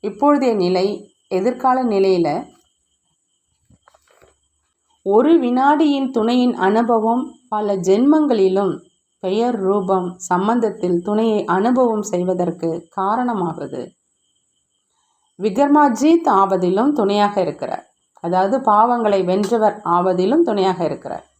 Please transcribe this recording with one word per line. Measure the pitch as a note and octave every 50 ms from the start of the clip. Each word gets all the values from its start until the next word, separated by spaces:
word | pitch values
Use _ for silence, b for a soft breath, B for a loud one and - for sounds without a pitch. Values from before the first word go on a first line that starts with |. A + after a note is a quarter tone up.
| -
இப்பொழுதைய | G#3+ G#3 - C#4 C#4+ D4 C#4+ C4 B3+ A3+
நிலை | G#3 F3+ F3+ F#3 F3+ F#3 G3+ G#3 - - - _ _ _ _
எதிர்கால | G3 F#3 F#3+ A#3+ B3 A#3+ - B3+ B3+ C4 B3+
நிலையில | A#3+ G#3 G3 F#3+ F#3+ F#3 F3 E3 D3 D3 G3+ - - _ _ _ _ _ _ _ _ _ _ _ _ _ _ _ _ _ _ _ _ _ _ _ _ _ _ _ _ _ _ _ _ _ _ _ _ _ _ _ _ _ _ _ _ _ _ _ _ _ _ _
ஒரு | F#3+ G3 A3 C4 D4+ E4+ E4
வினாடியின் | C4 A#3+ B3 B3+ C4 C#4+ D4 C#4+ D#4+ D4 C#4+ C#4 C4+ B3+
துணையின் | C4+ A#3+ G#3+ A3+ B3 B3+ B3 B3 - -
அனுபவம் | F#3 F#3+ G#3 A3+ A#3 A3+ A#3+ A3 G#3+ A3+ A#3 B3+ D4 D#4+ - _ _ _
பல | - G#3+ G#3+ G3+ G3+ F#3+
ஜென்மங்களிலும் | E3+ F3+ F#3+ G#3+ B3+ C#4+ D4+ D#4 D4+ C#4+ B3 G#3+ F#3+ F#3+ F#3 F#3+ G3+ F#3 D3+ - - _ _ _ _ _ _ _ -
பெயர் | F#3 F#3+ G#3+ A#3 B3 A#3+ G#3+
ரூபம் | F#3+ F#3 G3 G#3 F#3+ F3+ G3 F#3+ F3+ F3+ F3+ -
சம்பந்தத்தில் | - - F3+ F3+ F#3+ G#3+ A#3 B3 A3+ G#3+ F#3+ - - F3+ F3 E3+
துணையை | F3 G#3 G#3 G#3+ A3+ A3+ G#3+ G#3 - -
அனுபவம் | F3 F#3+ G3+ A#3+ B3+ B3+ B3+ A#3+ A3 G#3+ G#3 G#3
செய்வதற்கு | - F3 F3+ F3+ F#3 F3+ F3+ F3 F3 F3 - E3 D#3+ F3 - _
காரணமாகுது. | _ - F#3+ G3 G#3+ B3 B3 B3 A#3 G3+ E3+ E3+ D#3 - C#3+ C#3 - C3+ A#2+ - _ _ _ _ _ _ _ _ _ _ _ _ _ _ _ _ _ _ _ _ _ _ _ _ _ _ _ _ _ -
விக்ரமாஜித் | F#3 G#3+ F#3 G#3+ C#4+ C#4 C#4+ D4+ D4 C#4 A3+ - B3+ D#4 E4+ E4+ E4 C4
ஆவதிலும் | A3+ F#3+ G3 F#3+ F#3+ F#3 F#3 F3+ F#3 G3 A#3+ C#4+ D4
துணையாக | C#4 G#3+ G3 G3+ G#3 G#3 G3+ G3+ G3+
இருக்கிறார், | F3+ D#3 D3 - - - - - - _ _ _ _ _ _ _ -
அதாவது | E3+ F3 F#3 F#3+ G3 A#3+ C4+ C4
பாவங்களை | A3+ G#3 G#3 A3 A#3+ B3 A#3+ A3+ G#3 G3+ G3 F#3
வென்றவர் | F3 F#3 G3 G#3 F#3 A#3+ A3+ G#3+ G#3+ G#3 - - E3
ஆவதிலும் | E3+ F3 F3+ F#3 F3+ F3+ F#3 F#3+ C4 E4 E4+
துணையாக | D4 G#3+ G3+ F#3 F#3+ F3+ F3 F3
இருக்கிறார் | D3+ C#3+ B2 - - - - - _ _